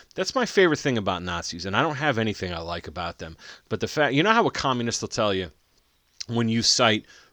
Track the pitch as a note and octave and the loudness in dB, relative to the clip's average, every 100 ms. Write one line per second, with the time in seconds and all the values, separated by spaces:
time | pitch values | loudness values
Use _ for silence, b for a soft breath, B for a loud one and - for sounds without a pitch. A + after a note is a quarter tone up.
0 | B - F#3+ C4 A#3 - F3+ D3 D3 A#2+ | B -6 -4 -2 0 4 4 4 0 0
1 | G2 F2+ F2+ F2 - F2 F#2+ G#2+ D#3+ C#3 | -2 -4 -4 -6 -6 -8 -2 0 0 0
2 | D3+ A2+ A2 G2 F#2 E2+ E2 E2+ E2 D#2+ | -2 0 -2 -2 -6 -6 -6 -8 -8 -8
3 | E2+ - E2 D#2+ B B _ G#2+ A2 - | -8 -8 -14 -14 B B _ -4 -2 0
4 | C#3+ C#3 G3 A3+ D#3+ - C#3 B2 A#2 - | 2 4 4 4 2 0 -2 0 -2 -4
5 | G#2+ - G#2+ F#2+ F2 - _ _ _ _ | -6 0 0 0 -4 -10 _ _ _ _
6 | _ _ - A#2 A2+ A#2 A2 - A#2 G#2+ | _ _ -4 0 2 2 2 4 4 4
7 | - b b | -2 b b